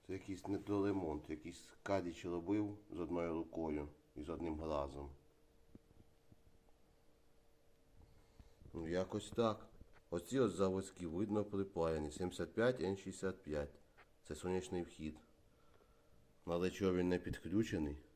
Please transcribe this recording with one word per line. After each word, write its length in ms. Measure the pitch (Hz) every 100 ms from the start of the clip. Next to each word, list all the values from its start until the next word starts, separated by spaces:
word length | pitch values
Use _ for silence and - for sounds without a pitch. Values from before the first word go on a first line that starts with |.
| -
Це 60 |
якийсь 340 | 95 - 92 92
недолемонт, 800 | 98 101 101 98 98 82 76 76
якийсь 400 | 76 85 80 - -
кадіч 420 | - 98 87 85 90
робив 520 | 87 85 104 104 104 -
з 80 | 85
одною 340 | 82 87 85
рукою 540 | 80 80 - 80 76 73 - _ -
і 80 |
з 60 | 73
одним 300 | 78 82 76
глазом. 500 | 80 73 71 71 69 71 - _ - - - - - - - - - - - - - - - - - - - - - - - - - - - - - - - - -
Ну, 140 | 85 82
якось 420 | 90 92 104 -
так. 380 | - 113 107 - - - - _
Оці 300 | 87 - 135
ось 120 | 113
заводські 540 | 87 95 95 95 - 85
видно 400 | 82 104 107 104
припаяні. 680 | 98 98 87 82 80 76
Сімдесят 420 | 71 90 - 85
п'ять 280 | - 120 127
Н 160 | 90 98
шістдесят 460 | 95 92 95 92
п'ять. 360 | 73 73 71 - - - - -
Це 120 | - 76
сонячний 480 | 90 92 90 90
вхід. 340 | 85 - 78 76 - - - - - - - - - - - - -
Але 260 | 85 92
чого 220 | - 98
він 160 | 90 90
не 100 | 90
підключений 800 | - - 82 98 113 90 73 71 -